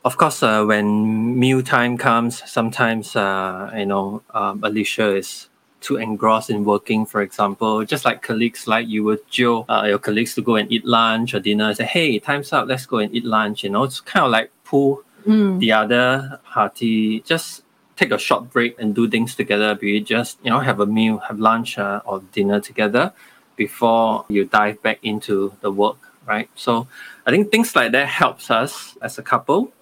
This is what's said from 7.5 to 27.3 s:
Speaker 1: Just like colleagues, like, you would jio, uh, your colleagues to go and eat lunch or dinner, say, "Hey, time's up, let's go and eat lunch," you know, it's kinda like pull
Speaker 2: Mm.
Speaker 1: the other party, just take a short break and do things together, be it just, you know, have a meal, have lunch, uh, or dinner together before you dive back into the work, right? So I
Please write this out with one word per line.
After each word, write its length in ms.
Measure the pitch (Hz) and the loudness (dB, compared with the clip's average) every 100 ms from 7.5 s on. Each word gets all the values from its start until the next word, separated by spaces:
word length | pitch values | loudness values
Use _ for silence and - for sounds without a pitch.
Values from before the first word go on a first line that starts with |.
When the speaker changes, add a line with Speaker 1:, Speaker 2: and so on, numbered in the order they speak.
| 98 110 107 107 | 0 -2 -2 -2
Speaker 1:
Just 180 | 151 | 0
like 160 | 123 113 | 0 -2
colleagues, 460 | - 110 117 - - | -4 -2 -2 -2 -2
like, 200 | 110 117 | -2 0
you 160 | 107 | -2
would 220 | 107 107 - | 0 -2 -4
jio, 340 | - 120 113 113 | 0 2 2 0
uh, 200 | 110 104 | 0 0
your 120 | 101 | 0
colleagues 360 | - 104 117 | 0 -2 -2
to 80 | - | -2
go 140 | 107 110 | 0 0
and 140 | 104 | 0
eat 140 | 117 | -2
lunch 480 | 123 117 113 113 120 | 0 2 2 0 -2
or 80 | 107 | -2
dinner, 320 | 104 104 107 | 0 0 0
say, 120 | 104 | -2
"Hey, 340 | 113 175 160 110 | -2 0 0 -2
time's 340 | - 143 139 | -2 -4 -2
up, 160 | 170 - | -2 -2
let's 160 | 131 | -6
go 140 | - 120 | -2 -2
and 160 | 107 | -2
eat 100 | 120 | -4
lunch," 400 | 120 110 107 107 | 0 0 0 -4
you 60 | 101 | -4
know, 140 | 104 | -2
it's 140 | 131 - | -2 -4
kinda 300 | - 190 139 | -2 2 4
like 220 | 113 117 _ | 2 0 _
pull 380 | - 139 139 139 _ _ 208 | -2 2 2 0 _ _ 2
Speaker 2:
Mm. 320 | 214 202 185 | 4 4 2
Speaker 1:
the 140 | 113 | 2
other 680 | 110 107 123 127 135 135 135 | 2 4 4 4 2 -4 -14
party, 760 | - 117 101 - 117 110 110 110 | -6 0 0 0 0 2 0 -2
just 420 | - 165 - - _ _ _ - | -2 -4 -4 -16 _ _ _ -2
take 140 | - | 0
a 80 | 104 | 0
short 320 | - 123 127 | 0 -2 0
break 260 | 123 120 - | 0 0 -2
and 160 | 107 | -2
do 140 | 104 117 | 2 2
things 260 | 113 120 | 2 -2
together, 400 | - 101 104 107 | -4 -2 2 2
be 240 | 104 101 104 | 0 0 -2
it 60 | |
just, 340 | 107 113 120 - | 0 -2 -2 -6
you 80 | 120 | -2
know, 100 | 123 | 0
have 200 | 135 101 | 0 0
a 60 | 104 | 0
meal, 320 | 110 113 110 - | 2 2 0 -6
have 100 | 104 | 0
lunch, 400 | 110 113 120 - | 2 2 -2 -4
uh, 220 | 101 101 - | -4 -4 -6
or 140 | 95 95 | -8 -6
dinner 280 | - 98 101 | -2 0 0
together 520 | 101 - 104 120 170 _ - _ _ - | -2 -2 0 2 0 _ -20 _ _ -6
before 680 | 104 - 117 113 113 107 - | -6 0 2 4 2 0 -2
you 160 | 104 | -2
dive 380 | 95 107 104 107 | 2 2 0 -2
back 160 | 110 107 | -4 -4
into 500 | 107 107 - 101 98 101 | -6 -6 -2 -2 -2 -4
the 100 | 104 | -6
work, 280 | 98 104 - - _ - | 0 -2 -2 -18 _ -6
right? 220 | 107 - - | -6 -6 -8
So 320 | - 117 123 - - - | -2 -2 -4 -16 -20 -4
I 40 | - | 0